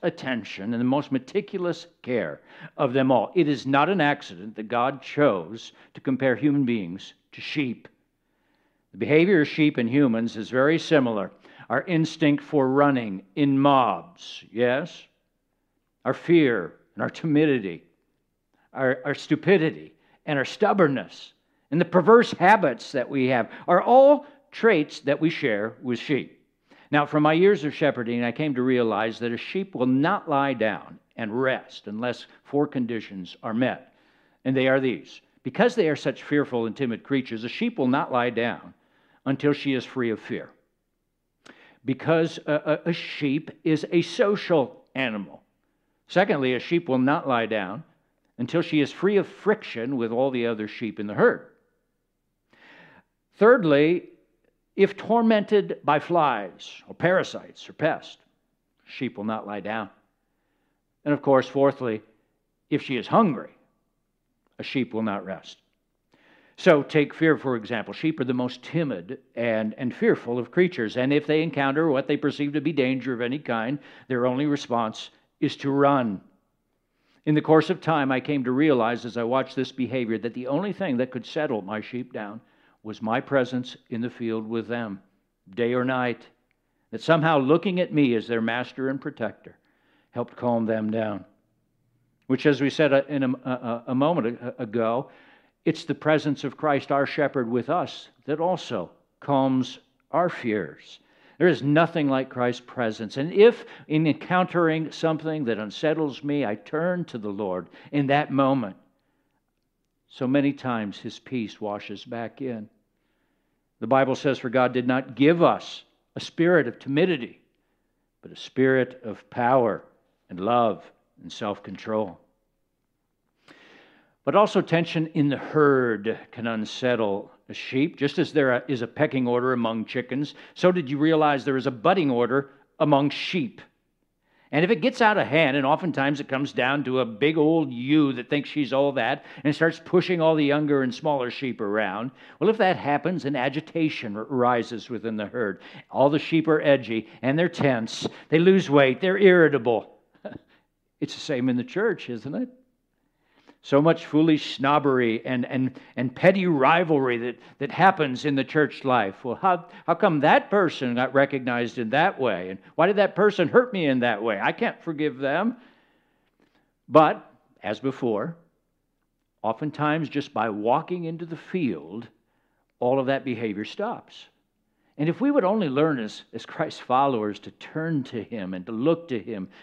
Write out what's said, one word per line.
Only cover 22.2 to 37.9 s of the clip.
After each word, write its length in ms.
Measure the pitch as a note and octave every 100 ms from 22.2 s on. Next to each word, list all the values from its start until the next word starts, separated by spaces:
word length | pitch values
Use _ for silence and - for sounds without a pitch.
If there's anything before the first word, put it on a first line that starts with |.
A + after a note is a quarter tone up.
| G#3+
habits 600 | - F3+ G#3+ D#3 A#2 -
that 160 | C3+ A#2+
we 180 | C#3 B2+
have 220 | B2+ G#2+ - -
are 160 | F3
all 440 | G3+ B3+ C#4 C#4+ - - _
traits 480 | - A3+ F3 D3 -
that 200 | C3+ D3
we 80 | D#3+
share 460 | D#3+ C#3 G2+ A2 A#2
with 160 | B2 A#2
sheep. 420 | - C3+ D#2+ _ _ _ _ - -
Now, 120 | D3
from 200 | D3 D#3
my 80 | D3+
years 320 | D#3+ F#3+ F#3+
of 100 | D3
shepherding, 480 | - D3 B2+ A#2 A#2+
I 80 | A#2+
came 240 | A#2 D#3
to 80 | B2+
realize 560 | B2+ B2 A#2 G#2 A2+ A2
that 140 | A#2
a 40 | A#2
sheep 380 | - F#3+ G3
will 120 | B2+ B2+
not 420 | C3 D#3+ G3 -
lie 240 | C#3 C#3
down 480 | B2 G#2+ E2 - E2+ _ -
and 260 | A2 A#2
rest 460 | C3 A#2 - - -
unless 380 | G#2+ B2 A#2 - _
four 240 | - C#3+ D3
conditions 680 | C#3 A#2 A#2 - G2 F2+ -
are 120 | A#2+
met. 380 | A2+ B2+ F#2+ - _ _ _ _ _
And 120 | C3 C3
they 120 | C3
are 100 | C3+
these. 420 | C3 F2+ - - _ _
Because 320 | C3 F#3 A#3+
they 140 | A#3+ D#3+
are 80 | C#3+
such 260 | D3 -
fearful 440 | - D3 B2 B2 A2+
and 100 | G#2+
timid 260 | C3 A2
creatures, 420 | - C#3 B2 A2+
a 40 | A#2
sheep 300 | - A#3 -
will 100 |
not 220 | C3